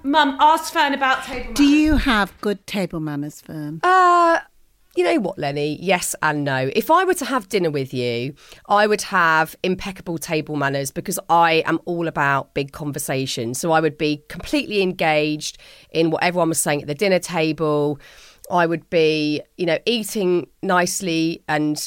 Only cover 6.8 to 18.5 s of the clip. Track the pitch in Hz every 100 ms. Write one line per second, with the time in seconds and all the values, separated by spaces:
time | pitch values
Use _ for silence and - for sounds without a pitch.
6.8 | - 320 370 359 247 262 196 208 170 147
7.8 | 131 127 120 120 131 - - - - 202
8.8 | 214 208 - 190 170 160 160 - 175 185
9.8 | 202 190 - 165 - 160 151 151 139 139
10.8 | 139 - - - - 170 165 165 156 160
11.8 | - 170 165 156 143 139 - - 139 -
12.8 | 147 143 - 139 135 - 113 - 170 160
13.8 | 160 - 151 147 - - - 302 254 208
14.8 | 185 185 165 151 151 151 - - - -
15.8 | _ - 165 160 175 175 165 160 - 147
16.8 | 139 147 202 180 175 170 160 156 156 147
17.8 | 147 147 - - - _ -